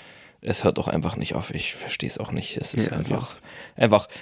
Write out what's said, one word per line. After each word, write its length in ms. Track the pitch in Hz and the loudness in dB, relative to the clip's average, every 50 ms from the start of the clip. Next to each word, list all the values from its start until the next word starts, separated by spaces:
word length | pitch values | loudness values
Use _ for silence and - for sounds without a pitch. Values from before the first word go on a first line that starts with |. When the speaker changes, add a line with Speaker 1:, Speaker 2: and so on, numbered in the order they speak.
| - - - - - - - _ | -20 -20 -20 -20 -20 -20 -20 _
Speaker 1:
Es 220 | - - - - - | -4 -2 -2 4 4
hört 160 | - - - | 4 4 4
auch 80 | - | 0
einfach 280 | - - 82 - 90 - | 0 0 2 0 0 -2
nicht 160 | - - - - | -2 -2 -2 -2
auf, 180 | - - - - | -2 -4 -4 -4
ich 200 | - - - - | -4 -4 -4 -6
versteh's 420 | - - - - - - - - | -8 -6 -6 -6 -4 -4 -4 -4
auch 140 | - - - | -6 -6 -4
nicht. 260 | - - - - - | -4 -4 -4 -4 -6
Es 160 | - - - - | -6 -6 -2 0
ist 180 | 117 107 - | 0 2 2
Speaker 2:
Ja, 60 | - | 0
Speaker 1:
einfach, 380 | - - - - 120 127 - - - - - - - - - - | -2 -2 0 -2 -2 -2 -6 -12 -16 -18 -18 -18 -18 -18 -16 0
Speaker 2:
ja. 60 | - 117 | 2 6
Speaker 1:
einfach, 240 | 110 107 101 - - - - | 8 8 6 6 2 -6 -16